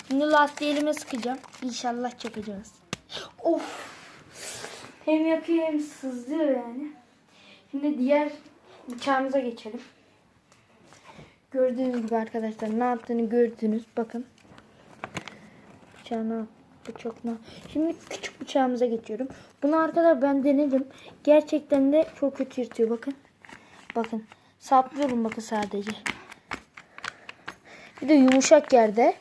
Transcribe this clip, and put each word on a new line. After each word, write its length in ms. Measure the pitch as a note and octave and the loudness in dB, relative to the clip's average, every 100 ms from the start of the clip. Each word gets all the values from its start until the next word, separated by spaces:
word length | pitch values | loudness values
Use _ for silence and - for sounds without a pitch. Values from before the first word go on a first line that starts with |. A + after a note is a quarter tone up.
| - | -4
Şimdi 160 | C4+ | 0
lastiği 500 | D4+ D4+ C#4+ - D4 | 4 4 4 0 -2
elime 200 | D4 D4+ | 0 -2
sıkacağım. 460 | D4+ - B3+ A#3 C4 - - | -4 -6 -6 -6 -8 -12 -12
İnşallah 560 | B3+ A#3 B3 A#3+ B3 A#3+ | -10 -6 -6 -4 -6 -8
çakacağız. 540 | A3+ A3 G#3+ G3+ A3 - _ - - - - - | -12 -12 -12 -12 -16 -20 _ -16 -14 -16 -14 -6
Of. 440 | E4+ D#4 - - - - - - - - - - - - - - - | 0 0 -2 -12 -14 -18 -20 -20 -20 -16 -14 -12 -14 -16 -18 -10 0
Hem 200 | D#4 D#4+ | 2 2
yakıyor 400 | D#4+ D#4+ E4 D#4+ | 0 0 0 0
hem 140 | D4+ | -2
sızlıyor 680 | D4 - C4 B3 B3 E4 D4 | -6 -10 -10 -10 -6 -2 0
yani. 440 | B3 A#3 B3 D4 - _ _ _ _ - - _ | 0 -4 -10 -12 -14 _ _ _ _ -20 -20 _
Şimdi 260 | C#4 D4 B3 | -6 -4 -2
diğer 320 | B3+ D4 D4 - - _ - - - | 2 2 0 -6 -18 _ -20 -20 -16
bıçağımıza 480 | A#3+ C#4 C4 C4+ C4+ | -8 -2 0 0 0
geçelim. 420 | A#3+ A#3 A3 A#3+ - _ _ _ _ _ _ _ _ _ _ - - - - _ _ | -2 -6 -12 -14 -16 _ _ _ _ _ _ _ _ _ _ -20 -20 -20 -20 _ _
Gördüğünüz 500 | C4+ B3+ A#3+ B3+ B3 | 0 2 2 -2 -2
gibi 140 | A3 A3+ | -2 -2
arkadaşlar 640 | A3 A#3 A3 A3 A3 A3 | -2 -4 -6 -6 -4 -2
ne 40 | |
yaptığını 460 | B3 A#3+ - A#3 A3+ | 0 -2 -2 -2 0
gördünüz. 540 | A#3+ A#3 A#3 A3 A3 - - | 2 2 0 -2 -2 -4 -8
Bakın. 280 | A3+ A#3 C4+ _ - - - _ - - - - - - - - - - - - | -8 -8 -14 _ -20 -20 -20 _ -20 -18 -16 -14 -14 -18 -20 -20 -20 -20 -20 -20
Bıçağı 300 | - A3+ A3 | -10 -6 -4
ne 40 | |
yap-, 140 | A3+ A3 - _ _ - | -6 -8 -14 _ _ -18
bıçak 380 | - A#3 - A#3 | -14 -12 -10 -10
ne 60 | |
yap-, 100 | A3+ - - - | -10 -12 -20 -8
şimdi 220 | C#4+ D#4+ E4 - | -4 -2 -4 -10
küçük 320 | - - - | -12 -12 -14
bıçağımıza 440 | C4+ C#4+ C4 B3 A#3+ | -2 0 2 2 0
geçiyorum. 420 | A3+ - G#3+ C4+ - - _ | -2 -6 -8 -8 -12 -20 _
Bunu 120 | C#4+ D#4+ | 0 2
arkadaşlar 460 | D#4+ D#4+ E4 C#4 | 2 4 4 6
ben 220 | C#4 C#4 | 4 2
denedim. 440 | C4+ C#4 D4 C4 C4 - - - | 4 4 4 0 -2 -10 -20 -2
Gerçekten 680 | - D4+ D4+ D#4 - C#4 C4+ | 4 4 4 -2 0 2 4
de 140 | D4+ D#4+ - | 4 2 0
çok 180 | C#4 C4+ | -4 -2
kötü 240 | C4 - | -6 -6
yırtıyor. 280 | A3+ - A3+ | -6 0 0
Bakın. 260 | A#3 C4+ C4+ _ _ - - - - - A#3 | -2 -6 -12 _ _ -20 -20 -20 -20 -10 -6
Bakın. 300 | A3+ A3+ A3 - _ _ | -4 -6 -10 -18 _ _
Saplıyorum 640 | - C4 C4 C#4 C#4+ B3 | 2 2 2 0 -2 0
bakın 180 | A3 A3+ | -4 -6
sadece. 500 | A3 A3 G#3 G3+ G3+ G#3+ - - - - - - - - - - - - - - - - - - - - | -6 -4 -4 -6 -8 -8 -8 -8 -14 -20 -16 -16 -16 -20 -20 -16 -14 -14 -18 -20 -18 -20 -20 -20 -20 -6
Bir 80 | C4 | 4
de 40 | |
yumuşak 600 | D4+ C4 C4 C4 D4+ D4 | 8 8 6 8 6 8
yerde. 420 | B3 A3 G#3 C#4+ F#4+ | 6 6 4 2 2